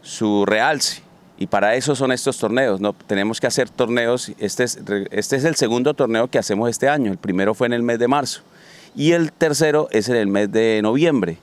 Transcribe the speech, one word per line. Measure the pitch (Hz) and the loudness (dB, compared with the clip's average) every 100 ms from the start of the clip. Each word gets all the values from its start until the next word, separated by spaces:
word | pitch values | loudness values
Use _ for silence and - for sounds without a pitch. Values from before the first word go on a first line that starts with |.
su | - - 110 104 98 | -16 -4 0 2 2
realce, | 107 131 147 - - - - - - | 2 2 0 -4 -6 -16 -20 -20 -10
y | 95 | -2
para | 101 101 123 | 0 2 2
eso | 135 | 0
son | 131 135 | -2 0
estos | 127 - 127 | 0 -2 -2
torneos, | 110 117 131 95 | -2 0 0 0
¿no? | 104 | -2
Tenemos | 101 - 101 101 113 | -4 -4 -2 -2 -2
que | 127 | -2
hacer | 127 120 | -2 -4
torneos. | - 120 120 117 123 - - | -2 0 0 0 -2 -4 -8
Este | 101 - | -8 -2
es, | 123 - - 104 - | -2 -4 -4 -4 -2
este | 98 104 135 | -6 -2 0
es | |
el | 151 156 | 0 0
segundo | 120 120 131 | 0 2 0
torneo | 151 127 113 127 | 0 0 0 0
que | 131 | -2
hacemos | 104 101 120 | -2 -2 -2
este | 113 135 | 0 0
año, | 151 117 | 0 -2
el | 92 | -4
primero | 95 92 98 | -4 0 0
fue | 107 120 | 0 0
en | |
el | 120 | 0
mes | 120 117 | 0 0
de | 120 | 2
marzo, | 139 131 - - - - - - - | 0 -2 -10 -16 -20 -20 -20 -20 -2
y | 147 | 2
el | 170 160 | 2 0
tercero | _ 165 143 156 151 151 | _ 0 2 2 2 2
es | 110 107 | 0 0
en | 120 | 0
el | 104 | 2
mes | 98 104 | 0 0
de | 110 113 110 | 2 2 2
noviembre. | 107 127 165 139 87 82 | 2 2 2 2 -2 -6